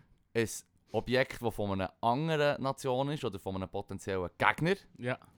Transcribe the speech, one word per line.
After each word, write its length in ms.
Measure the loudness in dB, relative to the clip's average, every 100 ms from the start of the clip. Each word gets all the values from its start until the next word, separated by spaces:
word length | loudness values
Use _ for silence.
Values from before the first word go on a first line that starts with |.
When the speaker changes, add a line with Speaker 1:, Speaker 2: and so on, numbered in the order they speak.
| _ _ _
Speaker 1:
ein 140 | 0 0 -2 -14 _ _
Objekt, 520 | -4 2 2 2 -2
das 120 | -4
von 180 | -2 -2
einer 200 | 0 -2 0
anderen 640 | 0 2 2 2 2 2
Nation 480 | -2 -2 0 0 0
ist 140 | -2
oder 140 | -4 -4
von 180 | -6 -4
einem 120 | -4
potenziellen 600 | -6 -8 -8 -4 -2 -4 2
Gegner. 400 | 4 4 2 0 -4 -10
Speaker 2:
Ja. 200 | -6 -6 -10